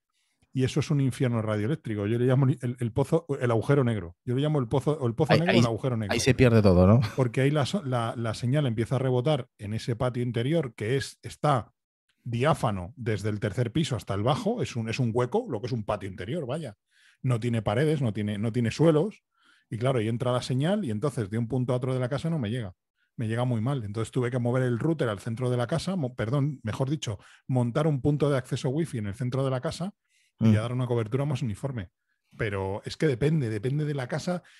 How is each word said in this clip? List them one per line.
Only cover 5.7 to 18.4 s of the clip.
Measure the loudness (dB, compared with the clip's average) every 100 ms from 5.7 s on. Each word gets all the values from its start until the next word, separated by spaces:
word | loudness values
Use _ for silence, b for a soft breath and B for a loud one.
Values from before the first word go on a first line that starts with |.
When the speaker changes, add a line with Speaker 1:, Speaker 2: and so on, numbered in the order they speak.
| 2 -2 -2
Speaker 1:
negro. | -2
Speaker 2:
ahí | 0
se | 2
pierde | 6 6 8
todo, | 8 8 8
¿no? | 8 6 0
Speaker 1:
Porque | 0 2
ahí | 2
la | 2 0
so-, | -2
la, | -2 -2 -2 -4
la | -4
señal | -4 0 0 0
empieza | 0 0 0
a |
rebotar | 0 0 2 0 -2 -12
en | -8
ese | -6 -4 -2
patio | -2 -2
interior | -2 -2 0 0 -2
que | -4 -2 -2
es, | -4 -10
está | -16 -2 0 0 -2 _ _ _ _ _
diáfano | -6 0 2 2 0 -2 -6 -8
desde | -4 -2 -2
el | -2
tercer | -2 -2 -2
piso | 0 -2 -4
hasta | -4
el | -2
bajo, | 0 0 0 -2
es | -4 -6
un, | -4
es | -2
un | 0
hueco, | 0 0 -2 -4
lo | -6
que | -4
es |
un | -4
patio | -4 -4 -6
interior, | -10 -8 -6 -6
vaya. | -6 -8 -14 _ _ _ _
No | -2 0
tiene | 0 0
paredes, | 0 2 2 2
no | 0
tiene, | -2 -2
no | -2